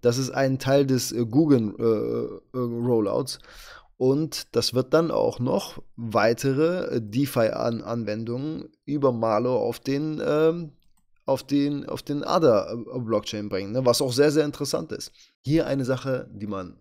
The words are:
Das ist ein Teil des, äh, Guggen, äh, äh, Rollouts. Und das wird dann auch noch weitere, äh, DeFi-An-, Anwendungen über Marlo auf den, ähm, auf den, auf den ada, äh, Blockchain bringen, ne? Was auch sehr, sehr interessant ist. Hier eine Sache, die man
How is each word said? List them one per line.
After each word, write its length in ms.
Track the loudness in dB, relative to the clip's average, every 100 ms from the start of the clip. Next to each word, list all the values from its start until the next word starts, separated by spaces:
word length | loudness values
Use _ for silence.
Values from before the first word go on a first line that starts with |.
Das 160 | 2 0
ist 120 | -2
ein 280 | 0 0 0
Teil 260 | 2 2
des, 280 | 4 2 0
äh, 120 | -4
Guggen, 500 | 0 2 6 4 4 0
äh, 40 |
äh, 580 | 0 2 0 -2 -6 -10 _
Rollouts. 840 | -6 -6 -2 0 2 2 0 -4 -8 -16 -20 -20 -20 _ _
Und 560 | 2 2 0 -6 -4
das 200 | -2 0
wird 180 | -2 2
dann 180 | 2 2
auch 280 | 2 0 0
noch 440 | -2 -2 -4 -14 -18 -12
weitere, 1000 | -2 2 2 2 0 2 0 0 -2 -4
äh, 40 |
DeFi-An-, 840 | -2 -2 -2 2 0 0 -2 -4
Anwendungen 880 | -6 -6 -4 -6 -6 -6 -6 -8 -12 _
über 260 | -6 0 2
Marlo 460 | 2 2 2 2 0
auf 240 | -2 -4
den, 400 | -4 -2 -2 -2
ähm, 500 | 0 4 2 2 -6 _ _ _ _ _
auf 180 | -4 -4
den, 460 | 0 0 2 -2 -6
auf 140 | -10
den 200 | -6 -6
ada, 500 | 0 4 6 4 2
äh, 260 | -8 -8 -8
Blockchain 500 | -2 -2 -2 -8 -4
bringen, 240 | -6 -4
ne? 140 | 0 4
Was 160 | 4
auch 100 | 2
sehr, 180 | 4 4
sehr 140 | 4
interessant 480 | 0 -2 -4 -4 -6
ist. 200 | -10 -12 _ -20 _ 0
Hier 200 | 0 2
eine 200 | -2 -2
Sache, 420 | -2 -2 -6 -6
die 160 | -12 -8
man 300 | -8 -10 -16